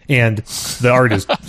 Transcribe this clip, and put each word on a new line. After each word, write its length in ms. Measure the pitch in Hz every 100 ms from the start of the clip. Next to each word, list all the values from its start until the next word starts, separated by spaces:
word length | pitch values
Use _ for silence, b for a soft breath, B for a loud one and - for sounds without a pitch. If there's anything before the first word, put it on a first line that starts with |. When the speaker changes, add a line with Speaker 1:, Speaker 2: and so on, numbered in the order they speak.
| -
Speaker 1:
And 280 | 131 113 110 B B B B
the 80 | 123
art 200 | 127 123
is 140 | 101 -
Speaker 2:
<laughs> 60 | -